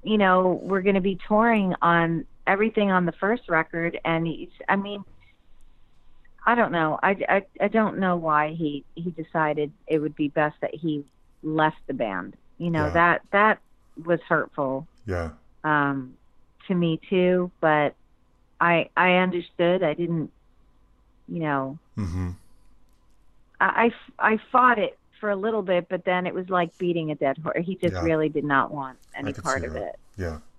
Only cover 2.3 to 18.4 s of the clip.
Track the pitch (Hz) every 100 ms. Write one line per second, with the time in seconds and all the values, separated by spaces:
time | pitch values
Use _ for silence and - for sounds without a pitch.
2.3 | - - 196 220 220 202 185 180 - 196
3.3 | 247 - 165 160 170 170 - 160 165 165
4.3 | - - - - 196 202 202 196 - -
5.3 | _ _ - - - - - - - -
6.3 | - - 240 208 170 156 147 185 190 -
7.3 | 196 196 - 202 220 214 - 190 175 165
8.3 | 151 151 165 156 143 - - 170 165 156
9.3 | 170 156 151 147 - - 160 151 151 151
10.3 | 160 151 - - 156 165 151 143 _ _
11.3 | _ 156 156 156 - - 135 113 95 87
12.3 | - _ _ 170 165 151 170 175 165 -
13.3 | 202 214 208 _ _ _ - 165 170 -
14.3 | 160 - - 139 135 156 _ 104 90 82
15.3 | 78 _ _ 156 151 143 139 127 - _
16.3 | _ _ _ - 180 170 160 - 190 180
17.3 | 180 180 _ 160 151 147 - _ _ _
18.3 | _